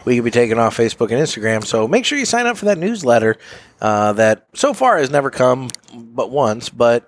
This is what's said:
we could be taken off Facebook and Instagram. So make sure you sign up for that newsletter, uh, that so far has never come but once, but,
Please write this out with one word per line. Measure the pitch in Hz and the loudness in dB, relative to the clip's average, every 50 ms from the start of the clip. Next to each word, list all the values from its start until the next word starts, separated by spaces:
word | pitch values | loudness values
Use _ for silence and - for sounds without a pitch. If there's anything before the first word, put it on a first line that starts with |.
| - | -2
we | 123 123 | 0 0
could | 120 117 | 0 0
be | 120 | 2
taken | 110 120 120 110 113 | 2 2 2 2 2
off | 117 113 110 - | 2 2 2 2
Facebook | - 117 110 - - 120 101 | 0 0 0 0 -2 -2 0
and | 113 131 | 0 0
Instagram. | 160 147 - 113 107 113 110 110 107 | -2 -2 -4 -4 -2 -2 -2 -2 -2
So | - - 113 110 | -2 -2 -2 0
make | 110 180 254 247 | 0 0 0 0
sure | - 294 | -2 -2
you | 285 247 | -4 -2
sign | - - 240 240 | -2 -2 -2 -2
up | 240 233 | -2 -4
for | - 202 | -2 -2
that | 208 202 | -2 -2
newsletter, | 160 170 214 233 202 160 123 117 113 110 110 107 - - - - - - _ _ _ | 0 -2 -4 -6 -2 0 2 2 4 2 2 0 -2 -8 -20 -20 -20 -20 _ _ _
uh, | - 107 107 104 107 104 101 | -2 -2 0 2 0 0 2
that | 107 110 110 110 - _ _ - | 2 2 2 2 0 _ _ -4
so | - - 294 233 | -2 -2 -2 0
far | - 254 254 214 | 2 2 2 2
has | 165 139 131 | 2 0 0
never | 147 143 139 135 | -2 -2 -2 -2
come | - - 127 127 127 131 131 120 - - _ _ - | -2 0 2 2 2 0 -4 -10 -14 -16 _ _ -20
but | 120 117 117 117 127 113 110 | -20 -20 -10 -8 -6 -6 -4
once, | 131 147 135 110 110 120 120 - | -2 0 0 0 -2 -4 -8 -10
but, | - 117 120 117 117 120 - | -2 0 2 2 2 2 -2